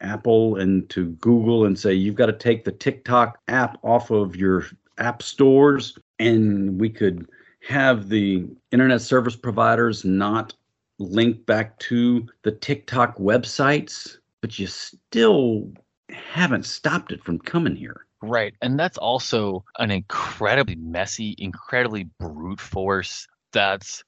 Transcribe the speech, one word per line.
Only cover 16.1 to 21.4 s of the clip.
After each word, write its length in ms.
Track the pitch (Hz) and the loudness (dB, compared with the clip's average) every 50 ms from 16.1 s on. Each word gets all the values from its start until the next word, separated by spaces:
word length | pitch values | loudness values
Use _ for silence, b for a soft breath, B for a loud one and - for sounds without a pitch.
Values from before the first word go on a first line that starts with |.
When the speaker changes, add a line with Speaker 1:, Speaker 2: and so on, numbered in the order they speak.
| - - - - - 160 180 156 127 87 - | -20 -20 -16 -8 -2 0 0 0 0 -2 -4
Speaker 1:
stopped 480 | - - - - 151 160 170 - - 87 | -6 -8 -6 -4 -2 -2 -4 -6 -8 -12
it 100 | - - | -10 -8
from 160 | - 85 82 | -6 -6 -6
coming 380 | - - - 170 170 139 - | -6 -4 -2 -2 -2 -2 -4
here. 300 | - - - - - - _ _ _ - | -6 -10 -14 -16 -20 -20 _ _ _ -8
Speaker 2:
Right. 320 | 107 120 117 107 101 - _ 120 | -4 -2 -2 -2 -4 -6 _ -4
And 180 | 123 131 143 | -2 -2 0
that's 160 | 165 185 - | -2 -2 -4
also 680 | - - 110 123 131 - - - 113 107 101 95 95 - _ - - | -4 -4 -2 -2 -2 -2 -2 -2 -2 0 -2 -4 -6 -10 _ -8 -4
an 120 | 117 107 | -4 -2
incredibly 840 | 98 95 101 - - - - - - - 107 101 117 135 131 98 90 | -2 -4 -4 -6 -6 -6 -6 -6 -6 -4 -2 2 2 2 0 0 -4
messy, 580 | 82 82 80 82 87 95 - - - 113 107 101 | -8 -10 -8 -6 -6 -6 -6 -8 -8 -8 -8 -8
incredibly 680 | - | -8